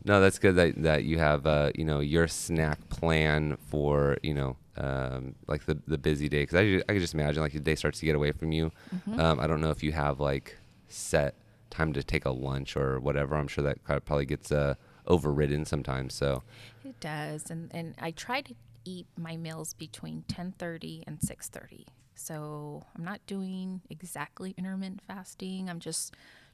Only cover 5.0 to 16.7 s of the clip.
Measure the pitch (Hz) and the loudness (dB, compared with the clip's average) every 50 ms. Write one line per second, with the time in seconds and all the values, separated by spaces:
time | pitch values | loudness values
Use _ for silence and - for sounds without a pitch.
5 | 65 64 65 65 65 65 - - - - 76 73 - - 78 73 - - 78 71 | -2 -4 -4 -6 -8 -8 -10 -10 -6 -4 -4 -2 0 -2 -2 -2 -2 -2 -2 2
6 | 67 80 76 71 73 73 73 73 71 - 85 87 107 104 95 90 - - 107 98 | 2 2 2 2 2 0 2 2 2 4 4 4 6 6 4 2 2 2 0 0
7 | 87 82 82 78 76 73 73 78 78 73 71 76 69 78 78 - - 76 - - | 0 0 0 0 0 2 2 2 0 0 -2 -2 0 0 0 2 0 -2 -2 0
8 | 80 78 76 73 73 73 73 - 82 80 78 80 80 80 - - - - 185 185 | 0 2 2 4 2 0 0 0 -2 0 2 2 0 0 -2 -6 -10 -10 -8 -8
9 | - 202 220 - 80 82 78 60 69 78 80 76 80 78 76 - 76 76 78 78 | -6 -4 0 2 4 4 4 4 2 0 2 2 2 0 0 0 -2 -2 0 0
10 | 73 71 69 65 71 69 69 67 - - - - - - - - - - - - | 0 0 0 2 0 0 0 0 -4 -8 -16 -20 -20 -20 -20 -20 -20 -16 -14 -12
11 | - - - 78 71 67 - - - - - - - - - - 78 78 69 69 | -4 0 2 2 2 2 -2 -6 -16 -20 -20 -20 -20 -8 -4 -2 0 0 0 -2
12 | 69 - 76 73 - 67 65 64 65 67 67 67 67 - - 71 69 67 65 65 | -2 0 0 0 0 0 -2 -2 -2 -2 -2 -4 -4 -4 -2 0 0 0 0 0
13 | 64 71 69 71 71 67 76 76 73 71 - - 71 71 65 - - - 71 69 | 0 0 0 0 0 0 0 0 -2 -2 -2 0 0 0 -2 -2 -2 -2 -2 -2
14 | - - 76 71 71 67 73 69 - - 76 73 71 69 67 - - - - - | -2 0 0 0 0 0 -4 -4 -2 0 0 2 2 2 0 -4 -8 -18 -20 -6
15 | - - 90 82 67 73 71 73 73 69 71 76 76 - - 71 65 67 65 65 | 0 2 2 4 4 2 2 2 2 2 2 0 -2 -2 -4 -4 -2 -2 -4 -4
16 | 65 64 - - 71 69 67 64 - - - - - - | -4 -6 -4 -2 0 0 0 -2 -4 -10 -18 -20 -20 -20